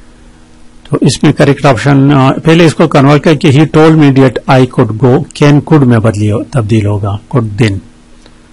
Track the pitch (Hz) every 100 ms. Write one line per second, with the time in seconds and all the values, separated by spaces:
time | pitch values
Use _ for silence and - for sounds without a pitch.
0 | - - - - - - - - - -
1 | 147 - 151 139 143 131 147 110 143 139
2 | 139 143 131 - 160 165 165 - 160 -
3 | 135 147 175 143 160 135 151 156 160 160
4 | 143 131 131 - - 131 127 - 110 107
5 | 127 135 143 - 147 143 - 156 127 117
6 | 107 101 104 104 - 135 104 113 104 104
7 | 101 101 - 127 110 101 110 95 - _
8 | _ - - _ _